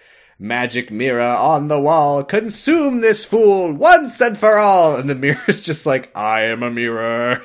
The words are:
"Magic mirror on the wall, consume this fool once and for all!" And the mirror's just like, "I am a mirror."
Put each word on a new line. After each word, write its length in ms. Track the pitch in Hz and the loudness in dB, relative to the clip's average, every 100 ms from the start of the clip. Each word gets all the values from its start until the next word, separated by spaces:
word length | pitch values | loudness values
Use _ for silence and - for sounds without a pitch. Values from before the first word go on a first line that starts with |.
| _ _ _ - | _ _ _ -16
"Magic 520 | 104 120 123 120 120 | -8 -4 -4 -6 -8
mirror 300 | 107 131 120 | -6 -4 -2
on 480 | 120 113 139 151 147 | 0 0 0 0 -2
the 100 | 147 | -2
wall, 460 | 143 160 147 143 | 2 2 2 -2
consume 760 | 139 208 220 208 277 330 285 247 | -2 -4 -4 -6 0 0 0 0
this 260 | 226 208 - | 0 0 0
fool 480 | 226 214 190 175 | 2 4 4 0
once 440 | 143 302 339 277 - | 2 6 6 4 0
and 160 | 240 202 | 0 2
for 180 | 214 208 | 2 4
all!" 400 | 208 185 160 135 | 4 4 4 2
And 140 | 139 | -4
the 40 | |
mirror's 460 | 131 139 151 - - | -2 -2 -2 -2 -4
just 240 | - 151 | -2 -4
like, 260 | 151 131 - - | -2 -2 -4 -6
"I 280 | 107 110 | -2 0
am 180 | 110 117 | 0 -2
a 80 | 120 | -6
mirror." 720 | 120 117 113 117 117 120 123 | -4 -4 -4 -4 -2 -2 -4